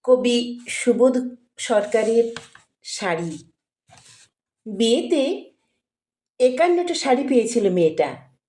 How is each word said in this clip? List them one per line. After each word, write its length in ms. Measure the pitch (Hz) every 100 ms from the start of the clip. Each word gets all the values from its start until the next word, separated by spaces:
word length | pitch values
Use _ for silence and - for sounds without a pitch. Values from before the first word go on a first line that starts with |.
কবি 560 | - 254 247 240 240 - -
সুবোধ 680 | - 240 233 254 254 247 - _ -
সরকারের 760 | - 214 208 226 214 233 233 - - _ _ _
শাড়ি। 540 | - - 196 165 170 156 - _ _ _ _ - _ - _ _ _ _ 220
বিয়েতে 840 | 196 226 262 240 311 269 392 - _ _ _ _ _ _ _ _ _
একান্নটা 540 | 254 254 349 349 349
শাড়ি 340 | 330 277 254 262
পেয়েছিল 460 | 254 226 233 196
মেয়েটা। 640 | 180 160 156 147 131 - _